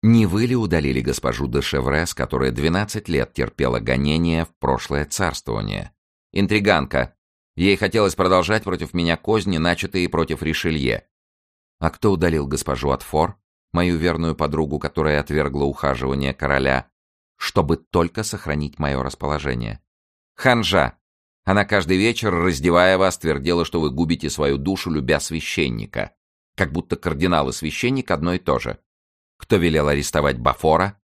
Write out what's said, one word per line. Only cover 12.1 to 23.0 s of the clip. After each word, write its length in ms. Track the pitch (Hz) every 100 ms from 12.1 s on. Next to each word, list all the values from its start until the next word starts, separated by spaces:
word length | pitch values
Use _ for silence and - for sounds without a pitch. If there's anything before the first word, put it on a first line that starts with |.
удалил 340 | 95 87 80 69
госпожу 420 | 71 - 67 71
Атфор, 460 | 65 - 76 80 - _ _ _ 87
мою 200 | 90 85
верную 380 | 85 80 85
подругу, 440 | 78 76 78 76 73
которая 420 | 73 - 76 73
отвергла 440 | 73 73 71 69
ухаживание 680 | 71 71 71 62 65 67 69
короля, 560 | 67 69 69 67 65 - _ _ _ _ _
чтобы 400 | - - 76 82
только 460 | _ - 85 -
сохранить 560 | 85 101 - 73 73 -
мое 240 | 73 67
расположение?" 800 | 65 - 71 73 71 62 57 53 _ _ _ _ _
"Ханжа. 640 | _ 131 120 104 98 64 - _ _ _ _
Она 220 | - 98 101
каждый 320 | 104 80 92
вечер, 360 | 107 117 110
раздевая 640 | 87 90 73 82 87 92
вас, 220 | 95